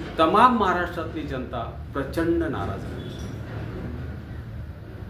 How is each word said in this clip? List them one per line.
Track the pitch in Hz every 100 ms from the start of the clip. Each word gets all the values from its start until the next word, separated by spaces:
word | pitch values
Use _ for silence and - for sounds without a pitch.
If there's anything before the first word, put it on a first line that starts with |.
| - -
तमाम | 160 196 247 240
महाराष्ट्रातली | 190 175 170 170 156 160
जनता | 147 135 117 123 113 - -
प्रचंड | 139 135 170 165 170
नाराज | 156 110 98 98
आहे. | - - 120 - - - - - - - - - - - - - - - - - - - -